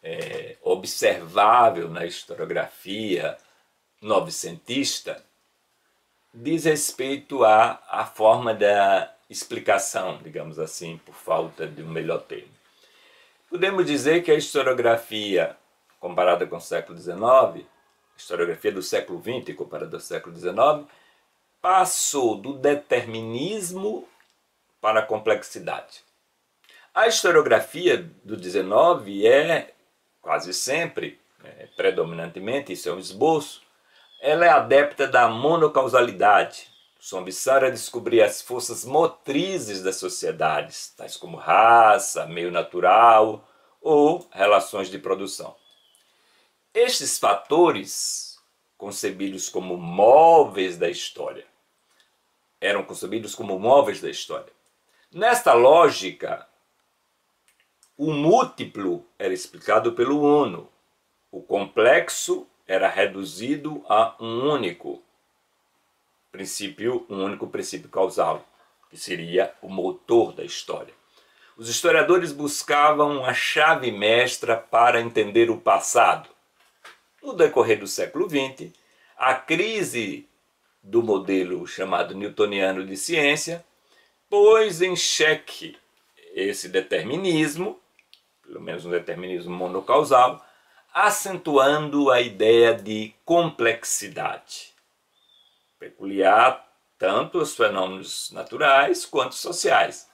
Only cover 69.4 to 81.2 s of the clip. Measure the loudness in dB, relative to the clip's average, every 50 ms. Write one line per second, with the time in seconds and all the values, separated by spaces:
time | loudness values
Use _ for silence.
69.4 | -2 -2 -4 _ -16 -10 -8 -6 -6 -6 -6 -8 _ 2 2 2 2 2 -4 -14
70.4 | -14 -12 -12 -14 -10 -10 -12 -12 -12 -18 _ _ _ _ _ _ _ _ _ _
71.4 | _ _ _ -16 -10 -8 -6 0 2 4 4 4 4 4 4 2 2 -2 -8 -6
72.4 | -6 -6 -6 -8 -4 0 2 4 4 4 4 4 2 0 0 -2 -4 -4 -2 -2
73.4 | -4 -2 0 2 4 4 4 2 0 -6 -4 0 2 4 4 4 2 0 -2 -6
74.4 | -2 -2 -2 -2 -2 _ 2 4 4 6 4 2 -2 -2 -2 -2 -2 2 4 2
75.4 | 4 4 2 -2 0 2 2 2 0 0 2 4 4 4 2 0 -6 -20 _ _
76.4 | _ _ _ _ _ _ _ _ _ -20 -20 _ _ _ _ _ -14 -14 2 2
77.4 | 2 4 4 2 2 2 0 -2 -2 -10 -8 -8 -8 -8 -4 -6 -6 -2 -2 -4
78.4 | -4 -4 -10 -14 -18 -18 _ _ _ _ _ _ _ _ _ -2 -2 0 0 -2
79.4 | -2 -4 -2 -2 -2 -2 -2 -4 -6 -4 -4 -6 -6 -6 -10 -12 -16 _ _ _
80.4 | _ _ _ _ _ _ _ _ _ -2 0 0 2 2 0 0